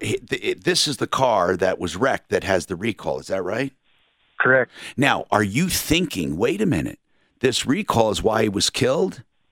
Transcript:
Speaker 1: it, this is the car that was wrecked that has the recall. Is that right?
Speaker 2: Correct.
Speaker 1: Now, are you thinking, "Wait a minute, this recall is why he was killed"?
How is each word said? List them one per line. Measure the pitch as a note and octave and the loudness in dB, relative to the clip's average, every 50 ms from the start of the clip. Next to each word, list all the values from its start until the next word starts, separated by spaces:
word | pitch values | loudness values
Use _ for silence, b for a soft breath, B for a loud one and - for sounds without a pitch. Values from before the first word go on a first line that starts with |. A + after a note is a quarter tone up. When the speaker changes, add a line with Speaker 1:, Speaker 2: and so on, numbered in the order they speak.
Speaker 1:
it, | - G#2 G#2 - - - C#3 - G2+ A2+ A#2 - - | 0 -4 -4 -4 -4 -6 -6 -4 -2 -4 -4 -2 -2
this | E3 F3+ - - D#3+ | 0 0 0 0 -2
is | C3+ | -2
the | - B2+ | -4 -4
car | - - - C3 B2+ A2 G2 F2 F2 F#2 | -4 0 0 2 2 4 2 2 2 2
that | F2 F#2+ F#2 F2+ - | 2 2 0 0 0
was | F2+ F2 - | -4 -6 -2
wrecked | F#2 A#2+ C3 G#2+ F#2 - _ | 0 0 0 0 -2 -4 _
that | G#2 F#2 | -4 -2
has | E2 F#2+ F#2+ F2+ - | 0 2 0 0 0
the | - F#2+ | -4 -8
recall. | E2 G2+ A#2 G2+ - - D#2+ C#2 C2 | -4 -4 -6 -6 -4 -6 -6 -6 -6
Is | C#2+ - | -4 -6
that | F#2+ F#2+ F2+ | -6 -4 -4
right? | F2 G#2 A#2 C#3 C3+ - _ _ _ _ _ _ _ _ _ _ _ _ - | -4 -4 -4 -4 -6 -8 _ _ _ _ _ _ _ _ _ _ _ _ -2
Speaker 2:
Correct. | - B2+ C3 C3 A#2+ - B B B B B | 2 4 4 4 2 0 B B B B B
Speaker 1:
Now, | - C#3+ C3+ A#2 E2 - - | 0 2 2 2 0 0 0
are | - G#2 G#2+ | 2 2 2
you | G2 G2 C#3 F3+ F3+ | 2 0 0 0 0
thinking, | - - - - D3+ F3 F#3 D3 - F#2+ E2 C2+ D2 | -2 -4 0 0 0 0 0 -2 -2 -4 -4 -4 -2
"Wait | E2 A2 B2+ E3+ G3+ | -2 0 -2 0 0
a | G#3+ | 0
minute, | F3+ B2+ E2+ B1+ A1+ - - _ _ _ _ _ _ _ _ | 0 0 0 -2 -4 -8 -12 _ _ _ _ _ _ _ _
this | - C3 A#2+ - - | -2 0 0 0 -2
recall | A#2 C#3 G3 G#3+ - - A#2+ A2+ G#2+ | 0 -2 -2 0 0 2 4 4 4
is | G2+ E2+ - | 2 0 0
why | A2 G#2+ A2 | 2 2 2
he | A2+ A2 | 2 2
was | F#2+ G#2 - - | 2 0 -2 -2
killed"? | - - B2+ A#2+ C3+ E3+ G3 F#3+ - - - _ _ _ _ _ | 0 0 0 0 2 2 0 -2 -4 -10 -20 _ _ _ _ _